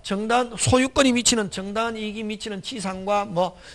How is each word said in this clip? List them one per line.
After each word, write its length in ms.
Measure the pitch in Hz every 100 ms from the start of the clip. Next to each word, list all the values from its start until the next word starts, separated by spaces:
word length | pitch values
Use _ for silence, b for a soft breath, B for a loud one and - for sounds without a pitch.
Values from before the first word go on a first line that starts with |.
정당, 520 | - 196 220 240 240 214
소유권이 540 | - 254 262 302 262
미치는, 400 | 240 226 233 196
정당한 460 | - 196 208 233 220
이익이 260 | 214 208
미치는 400 | 214 214 226 196
지상과 640 | - 254 190 185 190 202 202
뭐, 340 | 170 180 - B